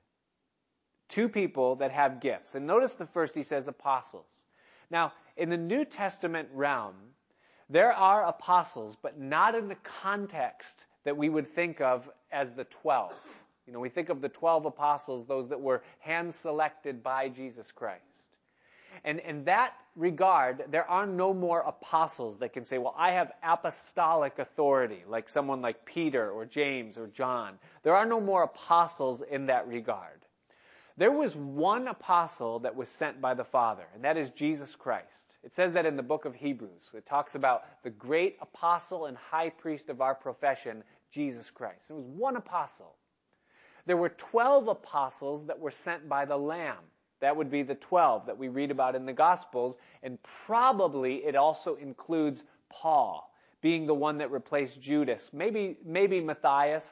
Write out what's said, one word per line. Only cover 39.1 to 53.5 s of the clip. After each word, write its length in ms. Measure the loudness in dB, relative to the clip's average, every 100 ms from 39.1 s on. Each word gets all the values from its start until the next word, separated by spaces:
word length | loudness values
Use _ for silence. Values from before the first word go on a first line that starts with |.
| -10
high 320 | -6 -2 -2
priest 380 | -4 -8 -8 -8
of 140 | -2
our 120 | -2
profession, 720 | -2 -6 -2 0 0 -4 -12 -16 _ _
Jesus 400 | -6 -6 -6 -14
Christ. 380 | -12 -12 -12 -16
There 80 | -14
was 100 | -12
one 300 | -6 -4 -4
apostle. 580 | -4 -6 -6 -10 -20 _ _ _ _ _ _ _ _ _ 0
There 100 | 2
were 140 | 0
twelve 580 | -4 -2 2 6 6 4
apostles 760 | -2 -4 -2 -2 -4 -8 -6 -8
that 140 | -8
were 100 | -8
sent 380 | -6 -6 -6 -4
by 180 | -2 0
the 100 | -2
Lamb. 400 | -2 -4 -6 -8 -14 _ _ _
That 160 | 0 0
would 140 | 0
be 120 | -2
the 120 | -2
twelve 520 | -6 0 4 6 4 -2
that 120 | -8
we 100 | -6
read 220 | -4 -2
about 260 | 0 0 -2
in 100 | -4
the 60 |
Gospels, 640 | 2 4 4 -2 -4 -4 -6 -18 _
and 160 | -14 -14 -16 -16 -2
probably 800 | 2 4 4 2 2 -2 -2
it 120 | 0 4
also 400 | 4 2 -4 -6
includes 680 | -8 -14 -4 0 0 -2 -12 _ _
Paul 600 | -6 2 4 2 -2 -14 _ _